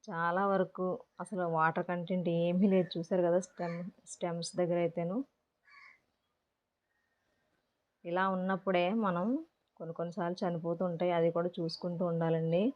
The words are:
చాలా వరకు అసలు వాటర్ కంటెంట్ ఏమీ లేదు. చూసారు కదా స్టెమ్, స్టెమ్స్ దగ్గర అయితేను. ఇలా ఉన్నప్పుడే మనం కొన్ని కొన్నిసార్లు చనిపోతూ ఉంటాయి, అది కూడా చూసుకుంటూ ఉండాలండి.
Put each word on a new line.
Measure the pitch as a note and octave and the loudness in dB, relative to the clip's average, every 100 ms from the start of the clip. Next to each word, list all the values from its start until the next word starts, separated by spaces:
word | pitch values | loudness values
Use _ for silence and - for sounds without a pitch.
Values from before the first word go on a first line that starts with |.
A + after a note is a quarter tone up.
| - | -6
చాలా | E3 E3+ F3+ G3 | -2 0 2 2
వరకు | G3 F#3 - F#3 F3 - - | 2 0 -2 -2 -2 -8 -14
అసలు | F3+ F#3 F3 D#3+ | -8 -4 0 2
వాటర్ | D#3+ E3 F3 | 2 2 -2
కంటెంట్ | F3 E3+ F#3 F3 E3+ E3+ | -4 -2 -2 0 0 2
ఏమీ | F3+ G3+ | 4 4
లేదు. | F#3+ F3 F3 | 4 2 -4
చూసారు | E3+ F#3 F3 | -2 2 4
కదా | F3 F#3+ | 2 0
స్టెమ్, | - F3 E3+ F3 _ - | -8 -6 -6 -10 _ -20
స్టెమ్స్ | - F3+ E3+ E3+ - | -8 -6 -6 -6 -2
దగ్గర | F3 F3 E3+ | 0 2 0
అయితేను. | E3+ E3+ G#3 C#4 _ _ _ _ - - _ _ _ _ _ _ _ _ _ _ _ _ _ _ _ _ _ _ _ _ _ F3 | -2 -4 -4 -6 _ _ _ _ -20 -20 _ _ _ _ _ _ _ _ _ _ _ _ _ _ _ _ _ _ _ _ _ -4
ఇలా | F3 F#3+ F#3 | 0 0 0
ఉన్నప్పుడే | F#3 F#3+ G3 F3+ F3 A3+ G#3 | 0 -2 2 2 2 2 0
మనం | F3 G3+ C#4 D#4+ _ _ _ | 0 0 -2 -6 _ _ _
కొన్ని | E3 E3 | -12 -6
కొన్నిసార్లు | E3+ E3+ E3+ F3+ | -6 -4 -4 -2
చనిపోతూ | G#3 G#3+ E3 E3+ F#3 | -2 -2 -4 -2 -2
ఉంటాయి, | E3 F3+ E3+ | 0 0 4
అది | E3+ E3+ | 2 2
కూడా | F3 F3 | -2 -2
చూసుకుంటూ | E3 - F3+ E3+ F3+ | -6 -4 -6 -2 -2
ఉండాలండి. | E3+ E3 E3 E3 E3+ A3+ | 0 2 2 2 2 0